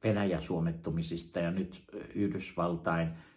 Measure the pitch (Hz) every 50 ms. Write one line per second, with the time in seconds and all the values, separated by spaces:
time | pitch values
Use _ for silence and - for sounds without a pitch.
0 | - 110 104 104 101 95 87 80 - - 90 82 82 85 82 - - 82 78 82
1 | 80 - 85 82 - - - 90 85 85 92 98 90 - - - - - - 98
2 | 85 - - 107 101 98 90 90 - - - 87 85 87 87 82 - 87 82 85
3 | 82 82 - - - - -